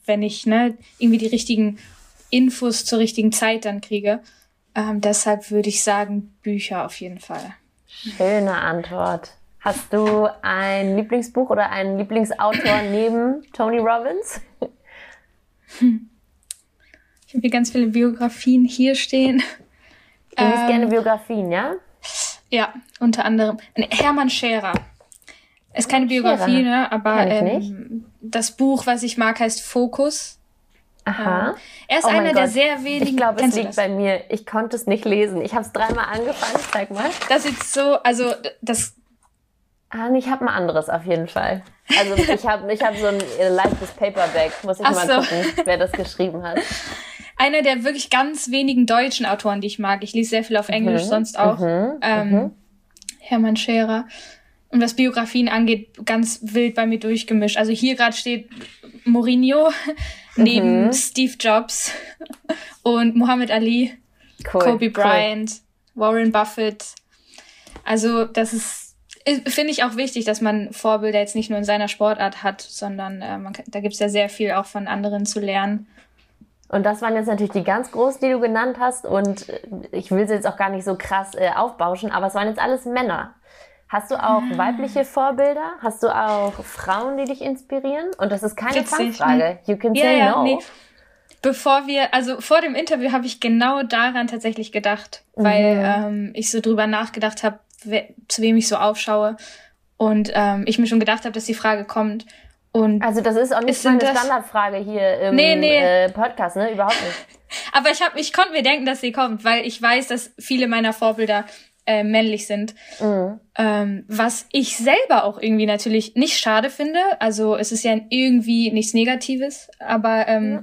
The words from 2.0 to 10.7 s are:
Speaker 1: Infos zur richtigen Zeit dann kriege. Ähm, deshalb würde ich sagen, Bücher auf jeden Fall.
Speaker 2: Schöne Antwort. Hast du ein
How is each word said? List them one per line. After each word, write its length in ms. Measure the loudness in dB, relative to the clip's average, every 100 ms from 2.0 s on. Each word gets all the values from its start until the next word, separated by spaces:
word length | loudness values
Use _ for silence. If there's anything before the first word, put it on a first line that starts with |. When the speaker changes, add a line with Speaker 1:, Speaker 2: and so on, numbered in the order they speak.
| -20 _ _
Speaker 1:
Infos 560 | 2 2 2 -2 -2 -2
zur 140 | 0
richtigen 320 | 0 2 0
Zeit 340 | 2 0 0 -4
dann 160 | -8
kriege. 380 | -6 -2 0 -2 -6 _ _ _ _ -6
Ähm, 260 | -4 0
deshalb 480 | 0 0 0 -2 0
würde 180 | 0 0
ich 140 | -2
sagen, 500 | 0 0 -2 -4 -6 _
Bücher 440 | -6 -4 -4 -6 -8
auf 140 | -10
jeden 200 | -16 -16
Fall. 340 | -12 -12 -12 -16 _ _ _
Speaker 2:
Schöne 640 | -16 -14 -2 0 2 0 0
Antwort. 760 | -2 -4 -6 -4 -4 -4 -8 -20 -20 -8
Hast 320 | -6 -6 -2
du 340 | 0 2 2 2 -2
ein 560 | -4 -2 0